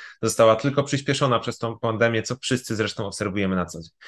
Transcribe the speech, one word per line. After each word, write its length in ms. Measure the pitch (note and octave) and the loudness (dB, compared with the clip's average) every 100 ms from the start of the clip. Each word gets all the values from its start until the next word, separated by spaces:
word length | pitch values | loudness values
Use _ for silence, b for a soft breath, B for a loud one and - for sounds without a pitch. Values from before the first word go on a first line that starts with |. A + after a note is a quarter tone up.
| B B | B B
została 340 | A2+ - A2+ A2 | -2 4 6 6
tylko 260 | C#3+ - | 2 0
przyspieszona 560 | - C3+ C#3+ C3 C#3 A2+ | 0 -2 -2 0 2 2
przez 200 | A#2+ - | -2 -6
tą 200 | A#2 A2+ | -6 -4
pandemię, 440 | A#2 A2 A#2 A2+ | -2 2 2 2
co 140 | - B2 | -2 -4
wszyscy 400 | - D#3 - G#2+ | -2 -2 -2 -2
zresztą 300 | G#2 - G2+ | -2 -2 -6
obserwujemy 500 | - G#2+ G2 F#2+ F#2 | -4 -2 0 0 0
na 100 | E2+ | -2
co 120 | E2 | -8
dzień. 120 | E2 _ | -16 _